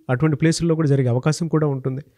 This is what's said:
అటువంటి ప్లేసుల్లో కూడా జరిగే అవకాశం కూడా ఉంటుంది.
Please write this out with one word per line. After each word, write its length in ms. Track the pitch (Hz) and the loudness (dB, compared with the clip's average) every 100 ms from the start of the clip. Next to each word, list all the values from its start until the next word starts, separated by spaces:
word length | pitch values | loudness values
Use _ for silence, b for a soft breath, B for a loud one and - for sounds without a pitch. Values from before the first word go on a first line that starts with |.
| - | -4
అటువంటి 260 | 127 156 143 | 0 0 2
ప్లేసుల్లో 380 | 160 165 170 | 0 2 0
కూడా 140 | 160 151 | 0 2
జరిగే 200 | 139 123 | 2 2
అవకాశం 400 | 120 156 151 165 | 0 0 -2 -2
కూడా 180 | 156 151 | 0 0
ఉంటుంది. 340 | 135 135 131 - | -2 -6 -8 -10